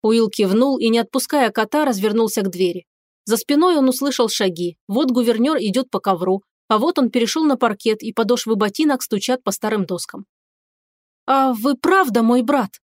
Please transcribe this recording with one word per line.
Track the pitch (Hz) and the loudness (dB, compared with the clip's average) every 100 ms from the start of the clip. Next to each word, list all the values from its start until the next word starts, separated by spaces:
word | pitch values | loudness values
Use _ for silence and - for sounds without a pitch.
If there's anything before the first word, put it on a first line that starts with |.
Уилл | 220 226 220 | 2 2 0
кивнул | - 196 208 269 262 | 0 0 2 2 0
и, | 226 | 0
не | 233 | 0
отпуская | 226 269 - 294 233 | 0 -4 -2 0 0
кота, | 202 214 302 | 0 -2 0
развернулся | 294 208 214 214 220 220 | 0 0 0 0 0 -2
к | 196 | -4
двери. | 175 185 175 - _ _ _ | -2 -2 -2 -14 _ _ _
За | - 220 | -4 -4
спиной | - 285 359 320 | 0 2 4 4
он | 262 | 2
услышал | 254 277 254 226 | 2 -2 0 -2
шаги. | - 196 165 175 165 - | 0 -2 -2 -8 -8 -4
Вот | 208 269 | -2 0
гувернёр | 247 233 226 254 302 | 0 0 2 0 0
идёт | 214 220 262 | 0 -2 -2
по | 190 | -4
ковру, | - 180 185 190 _ _ _ | -2 -2 0 -2 _ _ _
а | 214 | 0
вот | 294 349 | 0 0
он | 247 | 0
перешёл | 240 226 320 | 0 0 0
на | 311 254 | 0 2
паркет, | 233 202 226 214 | 0 0 -2 -2
и | 226 | -4
подошвы | 220 220 240 - 220 | -4 0 -2 0 -2
ботинок | 208 196 311 262 | -2 0 0 0
стучат | - 208 - 254 | -4 -4 -2 -4
по | - | -4
старым | - 214 214 180 | -6 -4 -4 -4
доскам. | 175 - 196 196 _ _ _ _ _ _ _ _ _ - | -6 -8 -16 -20 _ _ _ _ _ _ _ _ _ 0
"А | 269 269 | 2 2
вы | 233 240 285 | 0 0 0
правда | - 381 285 220 | 2 2 2 2
мой | 226 247 | 4 2
брат?" | 240 285 196 - _ | 2 0 -2 -8 _